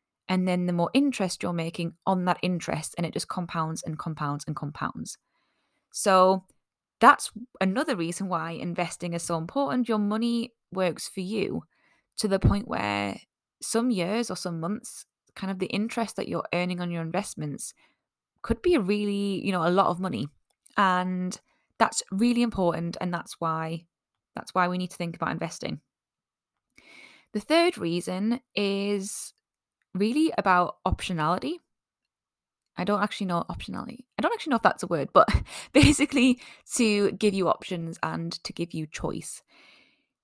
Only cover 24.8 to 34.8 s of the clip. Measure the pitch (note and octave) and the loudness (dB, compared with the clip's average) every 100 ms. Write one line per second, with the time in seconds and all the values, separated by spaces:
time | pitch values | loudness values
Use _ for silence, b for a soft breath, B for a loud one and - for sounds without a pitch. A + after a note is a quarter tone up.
24.8 | F3+ - E3+ E3 E3 D#3+ E3 - - D#3 | -4 -6 -8 -4 -4 -4 -6 -8 -8 -8
25.8 | _ _ _ _ _ _ _ _ _ _ | _ _ _ _ _ _ _ _ _ _
26.8 | B B B B B G#3 - D#4+ F4 G#3+ | B B B B B -8 2 4 4 0
27.8 | E3+ F3 F3+ F#3 G#3+ A#3+ _ - G3+ G3 | -2 -2 -4 -4 -2 -2 _ -2 -2 0
28.8 | G3+ G3+ G3+ - - _ _ _ _ _ | -2 -2 -4 -8 -12 _ _ _ _ _
29.8 | _ F#3 G#3+ D4 D#4+ - G3 F3+ E3+ - | _ 0 0 4 2 2 4 4 2 0
30.8 | F#3 - - E3+ D#3 F3+ C#4+ F4 _ _ | -4 -4 -4 0 0 0 -2 -8 _ _
31.8 | _ _ _ _ _ _ _ _ _ - | _ _ _ _ _ _ _ _ _ -6
32.8 | F3+ G3+ G#3 - F#3+ E3+ - E3+ - F#3 | 0 0 0 -4 -2 -2 -4 -8 -8 -10
33.8 | - - - - D#4+ A4+ D#4+ A#3+ F#3+ - | -10 -14 -12 -2 -2 -2 0 2 2 0